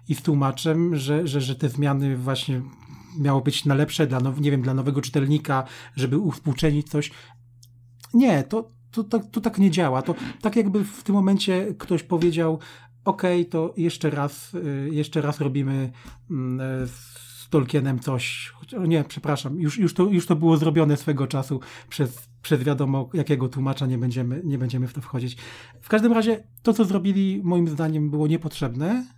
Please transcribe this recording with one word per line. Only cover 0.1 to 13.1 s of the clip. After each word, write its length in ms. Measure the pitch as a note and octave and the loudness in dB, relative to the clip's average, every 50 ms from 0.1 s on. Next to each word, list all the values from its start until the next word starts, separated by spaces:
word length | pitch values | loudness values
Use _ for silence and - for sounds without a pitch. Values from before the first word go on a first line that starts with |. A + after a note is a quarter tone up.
| D3 | -4
z 60 | - | -2
tłumaczem, 760 | - F3 D3+ C#3+ C#3 C3+ C3 - - D#3+ D#3 E3 E3+ F3 E3 | 0 2 2 2 2 0 -2 -2 -2 0 2 2 2 2 0
że, 320 | C#3+ C3 C#3+ D3 D#3 F3 | -2 0 0 0 0 0
że, 140 | C3+ C3+ C#3+ | 0 0 -2
że 140 | C3 C3 C3 | -2 -2 -2
te 140 | - D#3 B2+ | -2 -2 -2
zmiany 480 | A#2 C#3+ C#3+ C#3 C#3 C3+ C#3 C#3 C3+ | 0 0 2 2 2 2 2 0 0
właśnie 440 | B2+ B2 C3+ C3 B2+ - C#3+ C3 B2 C3+ - - - - - - - - - F3+ D#3+ | 0 -2 -2 -2 -2 -2 -2 -2 -4 -4 -8 -14 -20 -20 -20 -20 -20 -18 -12 -4 -2
miało 220 | C#3 C#3+ C3+ C3 | 2 2 2 4
być 240 | B2 C#3+ - - - | 2 0 -2 0 2
na 100 | C#3+ C#3 | 2 4
lepsze 320 | C3+ D3+ D3 - - D#3 | 4 2 0 2 0 0
dla 120 | B2 C3 B2+ | 2 2 0
now-, 200 | B2+ C3+ B2+ D3 | 0 -2 0 0
nie 100 | C#3+ C#3+ | 0 2
wiem, 100 | C#3 C3+ | 2 2
dla 120 | A#2+ C3 C3 | 0 0 0
nowego 280 | C3+ B2+ C#3+ C3 C#3+ | 0 0 0 0 -2
czytelnika, 640 | C#3 - - D3 C3+ C3+ D3+ D3+ - - C#3 C3 C3 - - - - - - | -4 -2 -2 0 2 2 2 0 0 0 -2 -2 -2 -4 -12 -20 -20 -12 -4
żeby 220 | B2+ C3 B2+ C#3 | -2 -2 0 0
uwspółcenić 720 | E3 G#3+ D#3 B2 - - D#3 B2 - - D#3 D3 D3 D3 - | 0 0 0 -4 -2 -2 -2 -2 2 2 2 2 0 -2 -2
coś. 220 | - D3 D3 - - - - - - - - - - - - - - - - - - - - - - | -2 -2 -2 -4 -10 -16 -20 -20 -20 -20 -20 -20 -20 -20 -20 -20 -20 -20 -20 -20 -20 -20 -10 2 4
Nie, 300 | A#3 C#4 A#3+ E3+ C#3 - | 4 6 6 4 4 2
to, 260 | - G#3+ A3+ A3+ - - - - - | 0 -4 -6 -6 -8 -16 -20 -20 -10
to, 120 | - A3+ G#3+ | -6 -6 -4
to, 160 | - A#3 A3 | -2 -2 -2
to 220 | G#3+ - - A3+ | -2 -2 -6 -2
tak 180 | G3+ A3+ - F#3+ | -2 -2 2 4
nie 120 | G3 F#3+ | 4 4
działa. 300 | D3+ F3+ E3+ C#3 B2+ C3+ | 6 4 2 2 2 0
To 140 | C3+ - - - - - - - | 0 -2 -4 -4 -6 -10 -10 -4
tak 140 | - G#3 - | -4 0 2
jakby 280 | A#3+ G#3 G3+ F#3+ G#3 G3 | 2 2 2 2 0 -2
w 200 | G#3 - - - | -2 -6 -10 -2
tym 120 | - G3 | 0 2
momencie 600 | G3+ F#3+ G3 G3 F#3 - G3 F#3 F#3 G3+ G#3+ - | 4 4 4 4 2 2 2 0 0 0 -4 -6
ktoś 260 | - - - F3+ E3 - | -8 -4 -2 -2 -2 0
powiedział, 560 | - F3 D#3+ E3+ F3 D#3 E3+ E3 D#3+ D#3+ D#3 - - - - - - - - - | 0 0 2 2 2 2 2 2 0 0 -2 -6 -14 -20 -20 -20 -20 -16 -4 -2
okej, 400 | G3 | -2